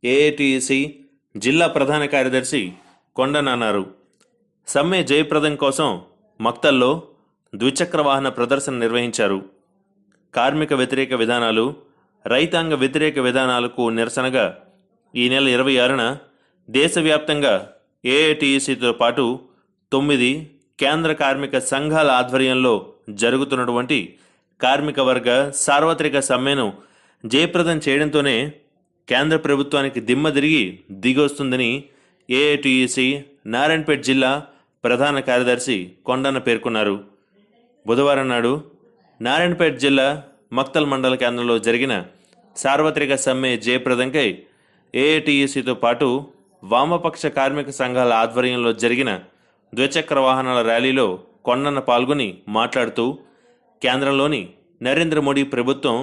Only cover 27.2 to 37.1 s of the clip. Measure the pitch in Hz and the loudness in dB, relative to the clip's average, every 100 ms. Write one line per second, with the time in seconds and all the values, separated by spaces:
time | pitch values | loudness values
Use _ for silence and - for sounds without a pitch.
27.2 | 113 135 170 175 170 160 143 139 151 147 | -2 0 0 0 0 0 0 0 2 0
28.2 | 139 113 147 147 _ _ _ _ - 123 | 2 0 -2 -8 _ _ _ _ -2 0
29.2 | 151 160 156 143 139 143 135 127 110 127 | 2 0 2 0 0 0 -2 -4 0 0
30.2 | 156 139 147 156 92 90 _ 95 117 131 | 2 0 2 0 0 -8 _ -4 0 2
31.2 | 147 143 139 127 117 135 143 _ _ _ | 0 0 -4 -2 -2 -4 -10 _ _ _
32.2 | - 127 147 147 139 127 127 135 127 143 | -4 0 2 2 2 2 0 0 -2 -2
33.2 | 143 _ 104 117 151 160 156 143 131 131 | -10 _ -6 -2 0 0 -2 -2 0 2
34.2 | 131 143 147 _ _ _ 120 120 143 143 | 2 -2 -6 _ _ _ -2 0 0 0
35.2 | 127 123 123 123 135 107 90 - - 127 | 0 2 2 0 -2 -4 -4 -12 -4 -2
36.2 | 135 135 131 110 123 110 104 101 - | 0 -2 0 -2 0 0 0 -2 -8